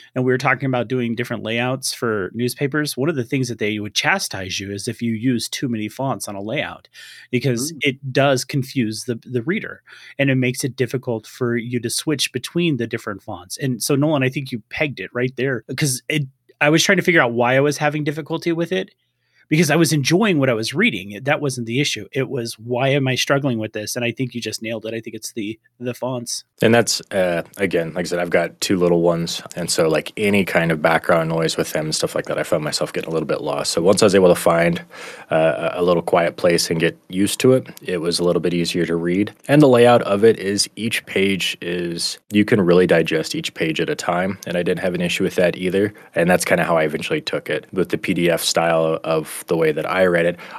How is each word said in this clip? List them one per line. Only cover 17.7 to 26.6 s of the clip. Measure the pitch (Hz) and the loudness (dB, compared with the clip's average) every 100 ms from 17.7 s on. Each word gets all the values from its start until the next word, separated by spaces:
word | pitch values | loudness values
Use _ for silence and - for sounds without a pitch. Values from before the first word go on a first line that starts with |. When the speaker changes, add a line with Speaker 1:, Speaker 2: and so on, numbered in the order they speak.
| 139 | 2
Speaker 1:
having | 151 151 | 0 0
difficulty | 151 151 143 160 170 | -4 -6 -6 -4 -2
with | 165 170 | -2 -2
it, | 185 196 _ _ _ _ _ _ | -4 -6 _ _ _ _ _ _
because | 156 156 | 2 4
I | 170 | 4
was | 165 | 4
enjoying | 156 131 175 220 160 | 2 2 4 4 4
what | 131 | 2
I | |
was | 110 110 | 0 -2
reading. | 143 226 104 101 101 | 0 0 0 -8 -6
That | 131 151 | -2 0
wasn't | 143 127 113 | -2 -4 -2
the | 123 | -2
issue. | 143 110 98 | -2 -4 -6
It | 135 123 | -4 -4
was, | 131 117 - | -4 -6 -10
"Why | 113 123 135 | -6 0 2
am | 143 131 | 4 2
I | 123 | 0
struggling | - 139 139 113 | 2 2 2 -2
with | 107 | -4
this?" | 107 107 123 | -6 -6 -4
And | |
I | 120 | -4
think | 113 123 117 | -2 -6 -6
you | |
just | 110 - | -8 -8
nailed | 110 113 110 | -8 -8 -6
it. | |
I | 113 | -8
think | 110 110 | -10 -12
it's | - | -10
the, | - 104 110 _ - | -8 -8 -10 _ -10
the | 123 | -8
fonts. | 120 127 123 117 - - _ | -6 -6 -6 -6 -10 -12 _